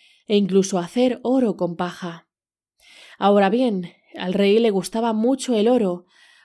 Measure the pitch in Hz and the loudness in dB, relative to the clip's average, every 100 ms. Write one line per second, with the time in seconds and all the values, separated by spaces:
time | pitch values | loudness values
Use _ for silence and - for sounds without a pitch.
0 | _ _ - 208 190 190 190 185 175 247 | _ _ -2 0 2 2 2 -2 -4 0
1 | 254 247 233 262 233 175 175 175 180 - | 0 0 -2 0 0 -2 -4 -4 -8 -8
2 | 175 170 _ _ _ _ _ _ _ - | -14 -14 _ _ _ _ _ _ _ -20
3 | - - 196 202 196 233 254 190 175 _ | -20 -2 2 4 4 2 0 -2 -8 _
4 | _ 330 185 185 196 220 233 190 180 226 | _ -10 -6 0 2 4 2 0 -4 -4
5 | 233 220 233 269 - 220 220 247 190 175 | -2 0 0 -2 -2 0 2 2 0 -4
6 | - _ _ _ | -10 _ _ _